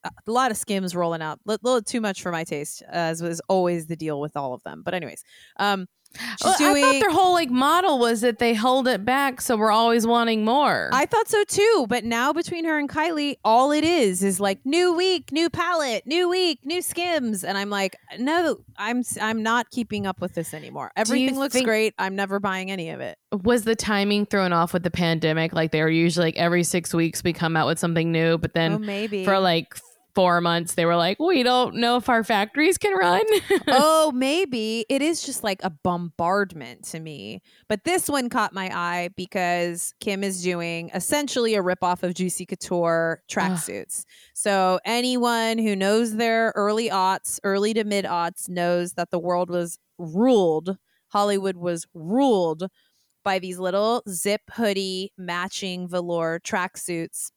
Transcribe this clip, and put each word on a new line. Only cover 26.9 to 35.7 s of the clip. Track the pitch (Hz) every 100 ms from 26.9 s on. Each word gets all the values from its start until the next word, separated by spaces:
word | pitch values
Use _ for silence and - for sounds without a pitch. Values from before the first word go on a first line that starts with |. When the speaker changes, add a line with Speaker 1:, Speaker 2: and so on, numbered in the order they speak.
Speaker 2:
weeks | 170 165 -
we | 180
come | 165 170 165
out | 131
with | 160
something | 170 170 165
new, | 165 165 165
but | 170
then | 165 165
Speaker 1:
Oh, | 170
maybe. | 208 202 214 202
Speaker 2:
for, | 185 196
like, | 185 165 - - - _ _
four | - 180 175
months, | 175 170 170
they | -
were | 170
like, | 170 170 202
"We | 330 339
don't | 247 247 247
know | 87 233 247
if | 240
our | 233
factories | 214 214 208 - 311 359
can | 415 381
run." | 359 359 440
<laughs> | 415 - 381 -
Speaker 1:
Oh, | 262 302 320 311
maybe. | 254 262 311 330 247 220 226 214
It | 277
is | 294 330 -
just, | 262
like, | 220 190
a | 185